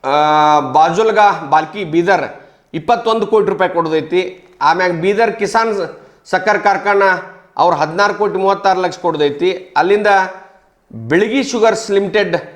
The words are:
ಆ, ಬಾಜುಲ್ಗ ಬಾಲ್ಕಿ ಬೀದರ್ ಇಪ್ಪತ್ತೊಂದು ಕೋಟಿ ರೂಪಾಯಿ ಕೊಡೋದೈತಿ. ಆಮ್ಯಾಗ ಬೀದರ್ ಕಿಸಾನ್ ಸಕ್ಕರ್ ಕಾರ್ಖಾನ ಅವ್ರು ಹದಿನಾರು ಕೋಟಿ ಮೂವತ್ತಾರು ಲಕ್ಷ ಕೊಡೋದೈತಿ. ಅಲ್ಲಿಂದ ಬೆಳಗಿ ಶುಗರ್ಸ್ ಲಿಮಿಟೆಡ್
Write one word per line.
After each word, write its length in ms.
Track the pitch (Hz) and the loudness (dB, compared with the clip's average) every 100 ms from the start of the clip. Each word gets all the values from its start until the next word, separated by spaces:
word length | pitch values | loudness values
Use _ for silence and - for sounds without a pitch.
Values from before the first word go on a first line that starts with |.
ಆ, 100 | 135 147 151 151 151 151 135 135 | 0 2 2 4 4 2 2 2
ಬಾಜುಲ್ಗ 440 | 160 170 220 208 208 165 147 | 2 2 2 4 2 2 0
ಬಾಲ್ಕಿ 300 | 156 156 208 175 | 0 0 -8 -2
ಬೀದರ್ 320 | 160 170 180 131 - - _ _ 180 | 0 2 0 0 -10 -20 _ _ -10
ಇಪ್ಪತ್ತೊಂದು 460 | - 233 226 226 208 | -2 0 0 -2 2
ಕೋಟಿ 180 | 220 196 | 2 2
ರೂಪಾಯಿ 180 | 190 180 170 | 0 0 0
ಕೊಡೋದೈತಿ. 440 | 160 160 156 180 185 - - _ 147 | 0 -2 0 -4 -4 -10 -20 _ 0
ಆಮ್ಯಾಗ 240 | 170 180 165 | 2 0 0
ಬೀದರ್ 300 | 180 202 226 190 | -2 0 0 -2
ಕಿಸಾನ್ 320 | 202 226 226 202 165 - - _ - | -2 0 0 -2 -6 -10 -20 _ -6
ಸಕ್ಕರ್ 300 | 185 190 208 208 | -2 0 0 2
ಕಾರ್ಖಾನ 380 | 196 202 196 196 180 - - _ - | 0 0 2 2 0 -4 -20 _ 0
ಅವ್ರು 180 | 170 156 | 0 2
ಹದಿನಾರು 340 | 156 170 202 190 | -2 0 -2 0
ಕೋಟಿ 160 | 208 180 | -4 0
ಮೂವತ್ತಾರು 380 | 190 190 196 185 180 | 0 0 0 0 -2
ಲಕ್ಷ 140 | - 175 | -4 -4
ಕೊಡೋದೈತಿ. 460 | 156 147 143 175 180 - 135 | 0 -2 0 -4 -4 -4 -2
ಅಲ್ಲಿಂದ 300 | 170 208 208 196 185 - - _ _ _ _ 113 113 | 0 2 2 2 0 -8 -20 _ _ _ _ -14 -2
ಬೆಳಗಿ 320 | 160 214 262 254 | 0 2 -2 -2
ಶುಗರ್ಸ್ 340 | 240 220 220 - 196 | 0 0 0 -2 -2
ಲಿಮಿಟೆಡ್ 380 | 196 208 185 165 - | 0 -2 -2 -4 -6